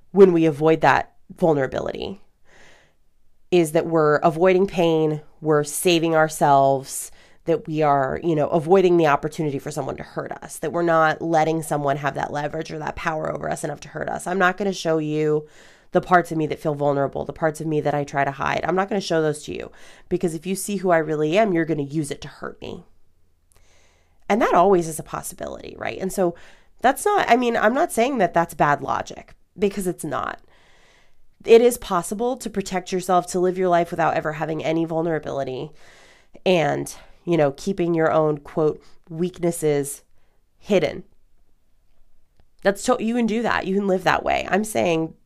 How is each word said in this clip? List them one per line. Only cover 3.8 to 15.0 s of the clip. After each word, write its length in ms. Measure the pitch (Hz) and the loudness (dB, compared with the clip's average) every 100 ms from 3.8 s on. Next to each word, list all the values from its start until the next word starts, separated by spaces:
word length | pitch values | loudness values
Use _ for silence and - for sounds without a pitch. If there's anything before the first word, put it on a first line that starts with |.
| - | 2
we're 300 | 165 151 147 | 2 4 4
avoiding 500 | 170 156 185 185 196 | 2 4 4 4 2
pain, 560 | 185 170 160 156 151 - - | 2 2 2 2 -2 -8 -8
we're 240 | 156 151 | 0 0
saving 500 | 147 - 185 170 165 | 0 -2 2 2 2
ourselves, 960 | 160 156 - 156 139 139 135 139 - - - - - | 2 2 2 4 6 4 2 -2 -10 -12 -16 -20 -10
that 220 | - 160 156 | -2 -2 -2
we 140 | 156 | 0
are, 400 | 147 143 135 147 | 2 2 0 -2
you 120 | 170 | -2
know, 140 | 156 143 | 0 0
avoiding 500 | 170 156 196 180 175 | 0 4 4 6 4
the 80 | 156 | 4
opportunity 520 | 143 151 - 156 135 | 2 0 -4 -4 -4
for 120 | 147 | -6
someone 260 | 151 135 - | -6 -6 -8
to 60 | |
hurt 300 | - - 139 | -10 -10 -10
us, 260 | - - - | -12 -14 -10
that 140 | 160 | -6
we're 100 | 170 | -2
not 400 | 170 160 160 151 | 2 4 2 0
letting 400 | 165 165 156 160 | 0 2 2 0
someone 340 | 156 147 143 143 | -2 -2 0 -2
have 180 | 143 | -2
that 160 | 143 - | -4 -6
leverage 400 | 147 147 151 160 | -6 -6 -8 -10
or 80 | 160 | -8
that 180 | 151 - | -8 -6
power 380 | 175 156 156 | -6 -4 -4
over 160 | 151 151 | -6 -6
us 140 | 151 | -6
enough 160 | 156 143 | -6 -8
to 80 | 147 | -12
hurt 200 | 156 - | -8 -6
us. 180 | - - | -6 -4
I'm 120 | 185 | 0
not 200 | 180 185 | 0 0
gonna 140 | 202 | -4
show 260 | 185 165 | -2 0
you 480 | 160 | 0